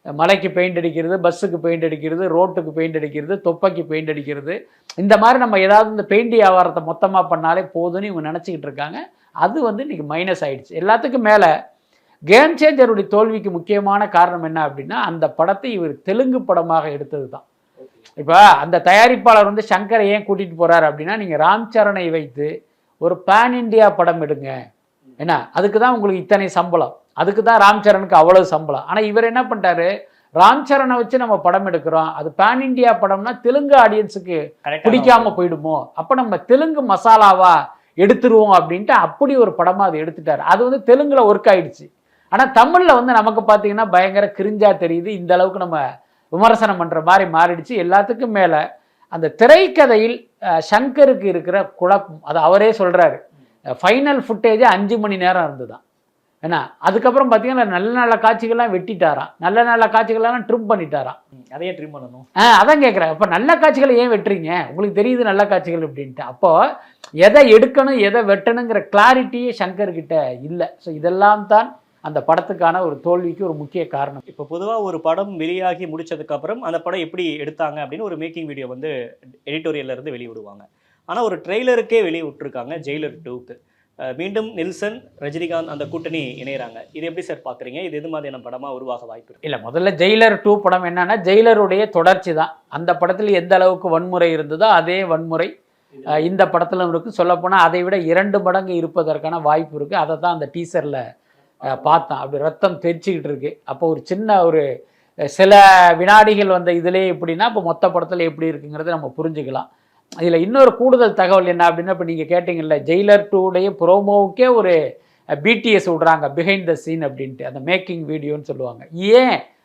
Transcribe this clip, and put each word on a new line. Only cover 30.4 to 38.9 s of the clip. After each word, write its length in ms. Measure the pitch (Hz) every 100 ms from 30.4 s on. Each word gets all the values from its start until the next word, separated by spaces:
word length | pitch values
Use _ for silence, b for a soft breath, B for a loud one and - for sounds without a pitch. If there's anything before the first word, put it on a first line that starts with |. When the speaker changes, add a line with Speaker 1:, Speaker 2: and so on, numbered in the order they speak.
| 196 269 269
Speaker 1:
சரணை 240 | 277 262
வச்சு 220 | 247 233 254
நம்ம 220 | 240 196
படம் 260 | 175 190
எடுக்கிறோம், 480 | 196 170 151 160 160
அது 200 | 147 156 -
பேன் 220 | 208 254
இந்தியா 400 | 262 254 240 214
படம்னா 380 | 196 196 220 247
தெலுங்கு 360 | 233 269 285
ஆடியன்ஸுக்கு 800 | 277 220 214 208 196 180 165 147 _
Speaker 2:
கரெக்டா 200 | 147 156
Speaker 1:
பிடிக்காம 220 | 226 254
Speaker 2:
தான் 300 | 254 233 220
Speaker 1:
போயிடுமோ, 520 | 180 180 160 160 151 -
அப்ப 220 | - -
நம்ம 220 | 262 233 185
தெலுங்கு 460 | - 262 320 294
மசாலாவா 840 | 247 185 226 226 202 185 180 160 - b b -
எடுத்துருவோம்" 560 | 202 226 247 220 214
அப்படின்ட்டு 380 | 185 160 175 214